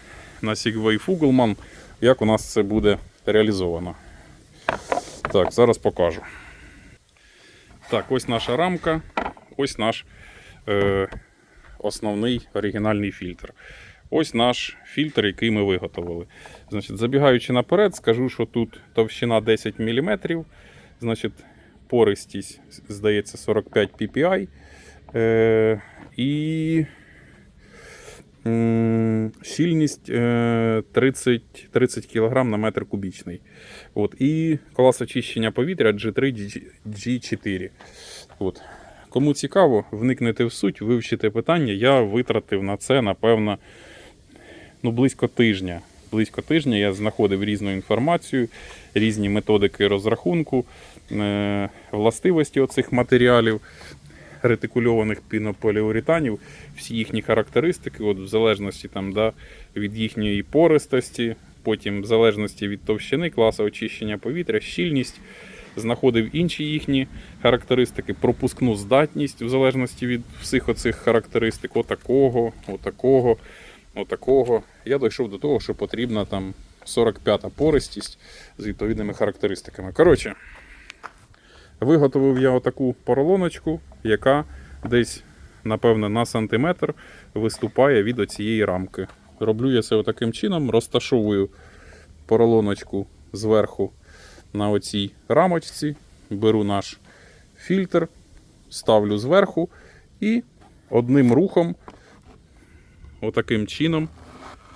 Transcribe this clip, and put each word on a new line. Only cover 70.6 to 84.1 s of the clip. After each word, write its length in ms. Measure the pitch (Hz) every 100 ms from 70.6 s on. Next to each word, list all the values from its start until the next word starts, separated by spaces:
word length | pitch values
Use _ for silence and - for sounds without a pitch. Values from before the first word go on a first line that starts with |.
| -
оцих 260 | 110 123 110
характеристик, 800 | - 113 - 120 113 - - 120
отакого, 760 | 113 101 - 131 135 120 117 - -
отакого, 680 | 101 - - 123 135 123 110 - - - - - 107
отакого. 680 | 98 92 - 135 123 113 - _ -
Я 120 | 139
дійшов 320 | 120 - 117
до 80 | 98
того, 220 | 147 123
що 160 | - 104
потрібна 500 | 101 110 120 107 98
там 280 | 98 95 - - _
сорок 360 | - - 113 101
п'ята 300 | - 104 -
пористість 680 | - 147 147 - - - - - - - -
з 80 | 104
відповідними 480 | 98 104 110 104
характеристиками. 800 | 98 104 - 101 95 - - 95
Коротше, 440 | - 170 139 110 - - - - - - - - - - _ _ - - -
виготовив 600 | 117 160 143 139 135 127
я 100 | 135
отаку 460 | 127 127 - 131 120
поролоночку, 800 | - 127 147 190 175 - - 160 - -
яка 420 | 113